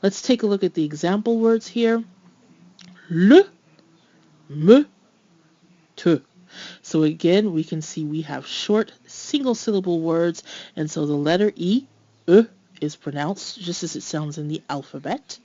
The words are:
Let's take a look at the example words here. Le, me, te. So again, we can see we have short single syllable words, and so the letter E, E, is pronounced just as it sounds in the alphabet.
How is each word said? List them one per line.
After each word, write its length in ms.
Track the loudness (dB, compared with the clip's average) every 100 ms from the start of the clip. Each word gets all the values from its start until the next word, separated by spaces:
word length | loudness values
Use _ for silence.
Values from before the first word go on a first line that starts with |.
Let's 200 | 0 -2
take 220 | 0 0
a 40 | 2
look 160 | 0
at 100 | -2
the 100 | -2
example 560 | -4 -2 -2 0 0 2
words 280 | 2 2 -2
here. 360 | -2 0 0 -4 _ _ _ _ _ -20 _ -20 -20 -6
Le, 340 | 2 8 8 6 _ _ _ _ _ _ _ _ _ _
me, 360 | 0 8 8 6 _ _ _ _ _ _ _ _ _ _
te. 260 | -2 2 2 _ _ _ -20 -18 -18
So 220 | -4 2
again, 500 | 2 2 2 4 2
we 100 | -2
can 180 | -4 -6
see 220 | -8 -8
we 180 | -6 -6
have 260 | -6 -10 -10
short 440 | -10 0 0 0 _ _
single 480 | -20 -4 -2 -2
syllable 460 | -2 -2 -2 0 -2
words, 420 | 0 0 0 -2 -14 -20 -16
and 140 | -8 -6
so 160 | -4
the 80 | -2
letter 380 | -2 0 2 0
E, 300 | 0 0 0 -2 _ _ _ -2
E, 180 | -2 -2 _ _ -10
is 140 | -10
pronounced 640 | -8 -12 -8 -8 -8 -12 -14
just 240 | -10 -10
as 120 | -10
it 60 | -10
sounds 360 | -8 -8 -8 -10
in 100 | -8
the 140 | -10 -8
alphabet. 720 | -10 -10 -14 -10 -10 _ -20